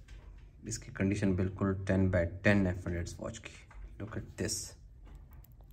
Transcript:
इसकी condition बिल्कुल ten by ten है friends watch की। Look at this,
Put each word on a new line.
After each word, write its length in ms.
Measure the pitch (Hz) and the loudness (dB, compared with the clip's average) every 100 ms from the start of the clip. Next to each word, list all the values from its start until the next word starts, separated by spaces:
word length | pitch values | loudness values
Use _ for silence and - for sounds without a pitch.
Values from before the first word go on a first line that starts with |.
| - - - - - - 104 | -18 -18 -16 -18 -20 -12 -8
इसकी 240 | - - | -8 -6
condition 440 | - 98 101 98 92 | 0 2 4 4 4
बिल्कुल 380 | 92 - 98 95 - | 2 2 0 2 2
ten 220 | 95 95 | 4 6
by 120 | 90 82 - | 4 2 2
ten 220 | 107 101 92 | 6 6 6
है 60 | 90 | 2
friends 340 | 85 87 87 - | -2 -2 -4 -6
watch 180 | - - | -8 -8
की। 140 | - - - - - - | -12 -14 -16 -14 -14 -12
Look 180 | - 110 | -8 -8
at 240 | - - | -8 -4
this, 140 | 90 - - - - - - - - - - - - | -4 -4 -6 -14 -20 -18 -18 -16 -16 -18 -18 -20 -20